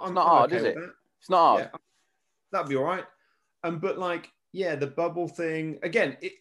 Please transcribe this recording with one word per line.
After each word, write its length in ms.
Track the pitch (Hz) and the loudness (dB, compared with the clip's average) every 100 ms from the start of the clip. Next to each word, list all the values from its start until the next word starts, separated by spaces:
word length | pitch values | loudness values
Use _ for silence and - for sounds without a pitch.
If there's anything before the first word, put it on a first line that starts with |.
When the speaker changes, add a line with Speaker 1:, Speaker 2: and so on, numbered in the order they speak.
Speaker 1:
It's 80 | 190 | -4
Speaker 2:
I'm, 60 | |
Speaker 1:
not 80 | 180 165 | 2 6
Speaker 2:
I'm 20 | |
Speaker 1:
hard, 240 | 151 123 | 6 6
Speaker 2:
okay 40 | 185 | 2
Speaker 1:
is 40 | |
Speaker 2:
with 80 | 156 | -2
Speaker 1:
it? 20 | 151 | -4
Speaker 2:
that. 120 | 180 - _ _ | -10 -18 _ _
Speaker 1:
It's 100 | - | 0
not 80 | 185 160 | 4 6
hard. 120 | 101 - | 4 0
Speaker 2:
Yeah, 60 | - _ _ _ _ _ _ - | -12 _ _ _ _ _ _ -6
that'd 160 | 196 151 | -4 -2
be 80 | 135 | -2
all 80 | |
right. 200 | 147 185 185 _ _ _ _ _ | -2 -4 -8 _ _ _ _ _
Um, 140 | 170 170 | -6 -4
but, 200 | 190 175 | -4 -4
like, 320 | 180 170 - _ _ | -4 -6 -10 _ _
yeah, 220 | 180 180 - | -6 -4 -4
the 100 | 139 | -6
bubble 400 | 135 170 170 165 | -2 -4 -2 -6
thing 500 | 160 165 160 160 147 | -4 -4 -4 -6 -6
again. 340 | 175 220 156 131 | -2 0 -2 -4
It, 120 | 180 - | -14 -14